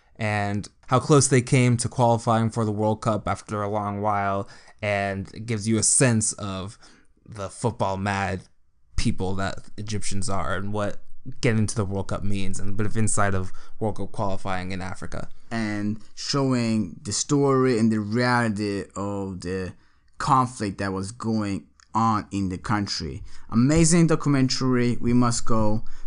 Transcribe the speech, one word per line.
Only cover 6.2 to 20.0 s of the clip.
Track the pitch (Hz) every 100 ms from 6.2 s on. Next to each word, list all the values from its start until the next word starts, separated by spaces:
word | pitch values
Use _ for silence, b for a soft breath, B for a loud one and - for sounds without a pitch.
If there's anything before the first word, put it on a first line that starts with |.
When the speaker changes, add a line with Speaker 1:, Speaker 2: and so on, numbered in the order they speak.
| 107
Speaker 1:
of | - 101 95 95 - b b b _ -
the | 104 95
football | - 120 107 98 95
mad | 101 98 95 95 - _ _ _ _ -
people | 117 - 92 95
that | 98 - - -
Egyptians | 107 104 - 98 101
are | 95 - 95
and | 101
what | 104 101 - - - - -
getting | 127 110 104
to | -
the | 98
World | 98 95
Cup | -
means, | 98 101 95 92
and | 98
a |
bit | 101 107
of | 113
insight | 104 107 101 95
of | 92 b b b
World | 110 98
Cup | 98
qualifying | - 101 95 98 92 90
in | 95
Africa. | 92 - 85 - - - -
Speaker 2:
And | 117 107 104 104 107 b -
showing | - 143 135 127 117 110 90 -
the | 101
story | - - 143 139 131 131 113
and | 113
the | 110
reality | 101 113 123 120 117 101 104 101 - -
of | 101 101 98 90
the | 87 95 90 - _ _